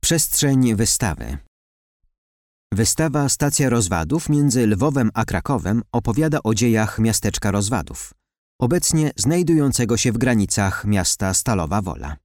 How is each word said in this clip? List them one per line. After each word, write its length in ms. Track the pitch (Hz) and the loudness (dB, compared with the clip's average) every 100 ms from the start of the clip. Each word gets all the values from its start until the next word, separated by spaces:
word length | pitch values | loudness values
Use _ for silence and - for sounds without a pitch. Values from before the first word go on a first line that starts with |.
Przestrzeń 720 | - 165 - - 143 135 127 104 | 0 0 0 0 2 4 4 2
wystawy. 600 | 110 - 110 78 57 67 - _ _ _ _ _ _ _ _ _ _ _ _ | 0 0 -2 -4 -8 -10 -12 _ _ _ _ _ _ _ _ _ _ _ _
Wystawa 560 | 95 113 - 160 151 139 | -2 0 0 0 0 -2
Stacja 400 | - 143 - 135 | 0 -2 0 0
Rozwadów 600 | 117 98 87 80 156 - | 0 0 -2 -2 -4 0
między 380 | 147 147 120 113 | 2 2 2 2
Lwowem 440 | 101 143 139 110 | 2 0 2 0
a 120 | 117 113 | -2 -2
Krakowem 560 | 92 - 131 82 113 - | -2 -2 -2 0 -2 -2
opowiada 480 | 120 110 113 156 151 | -4 -2 0 0 0
o 100 | 110 | 0
dziejach 460 | 107 120 110 110 - | 0 2 2 0 0
miasteczka 520 | 113 110 107 - 104 | 0 2 -2 -2 -2
Rozwadów, 640 | 101 101 113 73 - - _ _ _ _ _ | -2 -2 -4 -4 -12 -14 _ _ _ _ _
obecnie 500 | 123 175 - 160 151 - | 0 0 2 2 0 0
znajdującego 800 | 110 170 170 160 139 - 117 113 | 0 2 4 4 4 2 0 2
się 140 | 127 | 0
w 60 | 110 | 0
granicach 680 | 127 117 98 - 98 90 104 | 2 2 2 0 0 -2 0
miasta 480 | 104 87 - 98 | 0 0 -2 -2
Stalowa 480 | 92 - 104 80 101 | -2 0 -2 0 -2
Wola. 360 | 92 73 71 76 | -4 -8 -10 -12